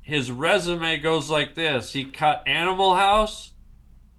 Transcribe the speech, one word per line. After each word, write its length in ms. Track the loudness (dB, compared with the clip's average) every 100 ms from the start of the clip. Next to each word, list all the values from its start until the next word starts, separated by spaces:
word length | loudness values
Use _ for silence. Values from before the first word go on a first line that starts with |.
his 300 | -4 -4 -2
resume 640 | -2 0 2 0 -4 -2 -2
goes 320 | 0 0 0
like 260 | -2 -2 -2
this. 360 | -2 -2 -4
He 120 | -8 -8
cut 380 | -2 0 0 -2
Animal 480 | -2 0 2 4 4
House. 560 | 4 4 2 -4 -18 -20 -20 -20 -20 -20 -20